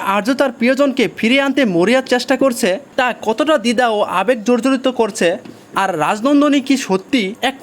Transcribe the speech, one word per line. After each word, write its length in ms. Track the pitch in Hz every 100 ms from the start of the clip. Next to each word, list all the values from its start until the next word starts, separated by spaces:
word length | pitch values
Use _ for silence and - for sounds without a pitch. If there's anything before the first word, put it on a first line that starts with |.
| 190
আর্য 140 | 202 202
তার 180 | 277 277
প্রিয়জনকে 520 | 254 240 269 285 247 196 -
ফিরিয়ে 280 | 220 269 277
আনতে 160 | 277
মরিয়ার 460 | 240 170 185 254 254
চেষ্টা 220 | 247 247 262
করছে, 320 | 269 233 196 196 - -
তা 100 | 247 -
কতটা 320 | 208 220 302 302
দ্বিধা 280 | 226 233 240 208
ও 20 | - 175
আবেগ 180 | 196 247
জর্জরিত 420 | 202 240 269 262 262
করছে, 400 | 254 214 - 175 190 - - -
আর 140 | 185 190 165
রাজনন্দিনী 560 | 151 208 254 285 294 277
কি 160 | 240 269 -
সত্যি 340 | 190 - 254 190 220
এক 140 | 254 269